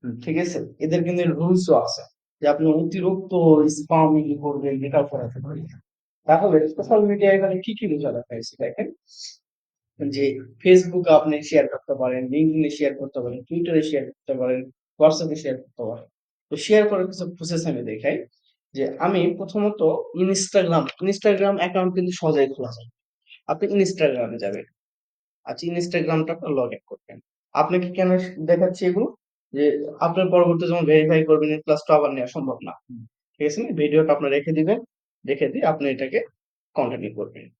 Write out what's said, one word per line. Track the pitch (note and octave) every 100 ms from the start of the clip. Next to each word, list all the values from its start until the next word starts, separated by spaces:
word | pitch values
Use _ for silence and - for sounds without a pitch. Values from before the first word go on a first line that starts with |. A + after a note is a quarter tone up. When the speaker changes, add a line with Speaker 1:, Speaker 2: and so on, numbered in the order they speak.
Speaker 1:
হুম, | B2+ A2+
ঠিক | - D#3+
আছে? | F3 - - -
এদের | D#3 E3
কিন্তু | E3 F3
রুলসও | E3+ D3 E3+ F#3 F3+
আছে | C3+ A#2 - - _ _ _
যে, | D3
আপনি | D3 D#3+
অতিরিক্ত | D#3 E3+ F#3+ F#3 F#3 F#3+ F3+ E3 D#3 D3+
স্প্যামিং | D3+ - D#3+ D#3 D3+ D3+ C#3+
করবেন, | D3 C#3+ C3+ C3+
এটা | C3+ D3
করা | C#3 C#3 A#2+
যাবে | C3 C#3 D#3+
না। | D#3+ - _ _ _ _ -
তাহলে | D#3 G3 D#3+ D#3
সোশ্যাল | D#3 - A3
মিডিয়া | G#3 G3+ G3+
এখানে | G3 G3 F#3
কি | F#3 G#3+
কি | G#3
রুলস | D3 C#3
রাখা | A#2+ - A#2+
হয়েছে | A2+ -
দেখেন, | B2+ - - - _ - - - _ _ _ _ _ _ C#3+
যে | C#3 C#3 C3 - -
Facebook-এ | F#3 F#3 F3+ F3 E3+
আপনি | D#3 D#3 D3+
শেয়ার | D3+ D#3 C3+
করতে | - - C3+
পারেন, | B2+ B2+ B2+
LinkedIn-এ | C#3+ D#3+ D#3 D3
শেয়ার | C#3+ C#3+ C3+
করতে | C3+ C#3
পারেন, | B2 B2
Twitter-এ | - E3 E3+ D#3+
শেয়ার | D#3 D3 B2+
করতে | - -
পারেন, | C3 B2+ B2+ C3 _ _ _
WhatsApp-এ | D#3 D#3 D#3+ D3+
শেয়ার | C#3+ B2+
করতে | - _
পারেন। | A2+ A#2 - _ _ _ _
তো | D3
শেয়ার | - G#3+ G#3
করার | G3+ F#3
কিছু | F#3 F3 -
প্রসেস | E3 E3+ E3
আমি | C3
দেখাই, | A#2 G#2+ C3+ C#4 - _ _ _ _
যে | C3+ C3+ -
আমি | E3+ F#3+ F3 -
প্রথমত | G3 G#3 G#3 G#3 D#3+ - - E3
Instagram, | F#3 F#3+ - G3+ F3 E3+ C3+ -
Instagram | F#3+ G3 G#3+ F#3+ G3 G3
অ্যাকাউন্ট | F3+ F#3 F#3 F3+
কিন্তু | F3+
সহজেই | F3+ E3 D3 C3+
খোলা | C3+ B2
যায়। | A#2 A#2 _ _ _ _ - -
আপনি | D#3 G3
Instagram-এ | G3+ F#3+ F#3 D3+ B2+ A#2 A#2
যাবেন। | G2+ G2 - _ _ _ _ _ _ _
আচ্ছা, | - C#3 E3+
Instagram-টা | E3+ F3 F3 D#3 D#3+ D#3
আপনি | E3+ E3+ C#3
log | A#2+
in | - _
করবেন। | - _ - _ _ _
আপনাকে | - D#3 F3+ F3+
কেন | F3+ F#3 F#3 F#3 - D#3
দেখাচ্ছি | F3 F#3 F3+ F#3
এগুলো? | F3+ A#3+ - _ _ _
যে | C3+ D3 D3 D3 -
আপনার | E3+ E3+ F#3
পরবর্তী | F3+ F3 E3+ E3+
যখন | F3 D3+
ভেরিফাই | D#3 D#3 D#3+
করবেন, | D#3 D#3 D3+
এই | D3+
ক্লাসটা | D#3 D3+ - D3+
আবার | D3
নেওয়া | C3+ B2
সম্ভব | E3+ C3+ A#2+
না। | A#2
Speaker 2:
হুম। | - _ A#2+ A2
Speaker 1:
ঠিক | _ _ _ D3
আছে | D3
না? | A#3
ভিডিওটা | E3 D3 D#3 D#3
আপনি | C#3+ C#3+
রেখে | C#3 C#3+
দিবেন, | D#3 D#3 A3+ - _ _ _ -
রেখে | C#3+ D3+
দিয়ে | B3 -
আপনি | D#3 C#3
এটাকে | C3 C3 C3+ - _ _ _ _
কন্টিনিউ | - B2 - G#2 G#2
করবেন। | G2+ F2+ -